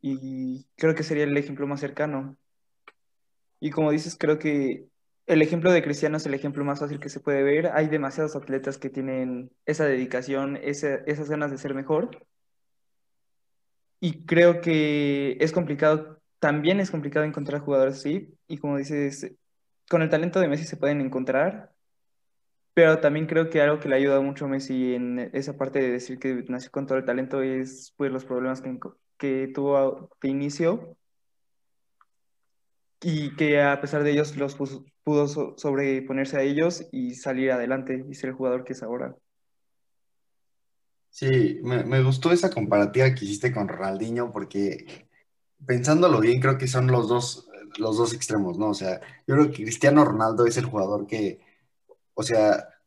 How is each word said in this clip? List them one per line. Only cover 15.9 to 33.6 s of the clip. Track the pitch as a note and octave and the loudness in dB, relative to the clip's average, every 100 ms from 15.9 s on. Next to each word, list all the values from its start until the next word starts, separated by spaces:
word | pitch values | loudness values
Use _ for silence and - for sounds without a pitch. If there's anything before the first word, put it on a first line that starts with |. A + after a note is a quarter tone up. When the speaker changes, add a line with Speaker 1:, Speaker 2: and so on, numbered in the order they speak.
| D#3 D#3 - _ _ | 2 -2 -18 _ _
Speaker 1:
también | D3+ D3+ D3+ G3 | 0 2 2 2
es | F#3+ | 0
complicado | E3 C#3+ D3 | -4 -2 -2
encontrar | D3+ D3+ C#3+ C#3+ | -2 -4 -6 -6
jugadores | C#3+ C#3 C3+ C3+ | 0 2 2 0
así. | C#3+ F3 - _ _ | -4 -4 -6 _ _
Y | D#3 | -10
como | D3 C#3+ | -4 -4
dices, | C#3 D3 C#3+ C#3 - - _ _ _ _ _ | -4 -4 -4 -6 -14 -16 _ _ _ _ _
con | E3+ | 0
el | D#3+ | 2
talento | D#3 E3+ F#3 | 2 0 0
de | E3+ | 2
Messi | C#3+ | 0
se | D#3+ C#3 | -4 -2
pueden | C#3 D3 | 0 0
encontrar, | C3 C3 B2+ C3 E3 G#3 - _ _ _ _ _ _ _ _ _ _ | -2 -4 -2 0 0 -2 -16 _ _ _ _ _ _ _ _ _ _
pero | - E3 D#3+ | 6 6 6
también | D3 D3+ D#3 | 2 0 0
creo | D#3+ D#3+ | 0 2
que | D#3+ | 4
algo | D3 D3+ | 4 2
que | D3+ | 0
le | C3 | 2
ayuda | C#3 C#3 | 4 2
mucho | C#3 C3+ C#3+ | 2 -4 -4
a | |
Messi | C3+ C3+ B2+ B2+ B2 | -4 -4 -2 0 -2
en | B2 B2 B2 | -2 -4 -6
esa | - C#3 C#3 | -6 -6 -4
parte | C3+ C#3 | -2 0
de | C3 | 0
decir | B2 B2 B2+ | 0 -6 -8
que | C3+ B2+ B2 | -4 -4 -6
nació | B2+ - | -10 -6
con | C#3+ C3+ | -8 -2
todo | C3 | -2
el | B2+ | 0
talento | B2 C3 C#3 | -2 -2 -2
es, | C3+ C3 C3 C3 - _ | -2 -4 -6 -12 -20 _
pues, | C#3 | -4
los | C3 C3 | -4 -6
problemas | B2+ B2+ C3 | -4 -4 -6
que | C3 | -8
enco-, | B2+ - - _ _ | -10 -12 -18 _ _
que | C#3 C3 C3+ | -4 -2 -4
tuvo | C3+ C#3 C#3 | -4 0 2
a-, | C3+ - - _ | 2 -2 -14 _
de | C3+ | -4
inicio | C#3 C#3+ C#3+ E3+ A3+ - - _ _ _ _ _ _ _ _ _ _ _ _ _ _ _ _ _ _ _ _ | -2 -4 0 0 0 -6 -20 _ _ _ _ _ _ _ _ _ _ _ _ _ _ _ _ _ _ _ _
y | F3 D#3 D3 D3 | -4 -2 -4 0
que | D#3 D3 | 2 4